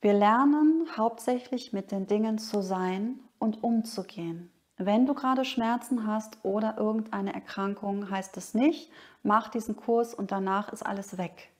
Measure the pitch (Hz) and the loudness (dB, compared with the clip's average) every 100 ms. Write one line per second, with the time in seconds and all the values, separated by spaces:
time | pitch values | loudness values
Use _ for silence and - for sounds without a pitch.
0 | 208 202 208 226 285 294 302 320 330 - | 6 6 6 6 6 6 6 4 0 0
1 | 220 226 - 247 247 247 - 196 196 196 | -2 -2 -2 -2 -2 -8 -4 -8 -4 -6
2 | 196 208 220 220 220 208 185 190 185 190 | 0 0 2 -2 -2 -4 -2 -2 0 -2
3 | 220 269 - _ 226 208 240 233 220 - | -4 -6 -12 _ -2 -2 0 0 0 -6
4 | 185 - 170 165 175 _ _ _ 185 208 | -10 -8 -8 -8 -12 _ _ _ 2 4
5 | 262 285 262 262 269 - 226 240 - 247 | 4 2 0 0 0 0 0 0 -2 -2
6 | 214 214 220 - - 202 220 220 214 220 | 0 -2 -4 -8 -2 0 0 0 0 0
7 | 220 202 196 196 - - 196 202 202 202 | -2 -4 -4 -6 -10 -4 -4 -4 -4 -4
8 | 202 190 190 - - 214 277 330 - - | -4 -6 -6 -12 -4 2 4 2 -6 -20
9 | - _ 214 208 220 233 220 214 - 233 | -20 _ 2 2 2 -6 -4 -6 0 2
10 | 233 - 196 196 190 196 208 - - 202 | 2 -4 -4 -2 0 -2 -2 -8 -6 -6
11 | 196 180 175 - - _ | -8 -6 -8 -8 -20 _